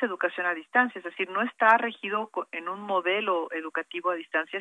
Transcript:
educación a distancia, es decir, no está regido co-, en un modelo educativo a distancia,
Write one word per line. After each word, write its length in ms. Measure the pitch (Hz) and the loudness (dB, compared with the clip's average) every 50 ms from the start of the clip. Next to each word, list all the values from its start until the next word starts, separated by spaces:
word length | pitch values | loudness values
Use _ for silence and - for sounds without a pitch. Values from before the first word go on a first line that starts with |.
| 262 | -2
educación 440 | 220 180 - - 175 - - 180 | -2 -2 -2 -2 -2 -2 -2 -2
a 80 | 175 175 | -2 -2
distancia, 440 | 160 156 - - 247 247 240 - 190 | -4 -6 2 2 4 4 4 0 -6
es 60 | - | -10
decir, 260 | 170 - - 185 185 | -10 -6 -4 -4 -2
no 100 | 190 202 | -2 -2
está 380 | 233 240 - _ 233 220 226 233 | -2 -2 -2 _ 6 6 6 6
regido 480 | 233 233 220 - - 196 208 214 220 | 4 0 -4 -6 -6 -4 -2 -2 -4
co-, 220 | - - 185 - - | -2 -4 -6 -6 -6
en 180 | - 165 165 180 | -8 -8 -6 -6
un 120 | 190 202 | -8 -8
modelo 680 | 208 202 196 185 170 180 190 208 220 202 180 170 160 - - | -4 0 0 2 2 2 0 0 2 0 0 0 0 -2 -6
educativo 580 | 160 160 160 - 165 160 - - 175 175 180 | -6 -8 -6 -6 -6 -6 -6 -8 -4 -2 -2
a 60 | 180 | -2
distancia, 440 | 165 160 - - 160 160 - - 196 | -2 -4 -2 -2 -2 -2 -2 -6 -8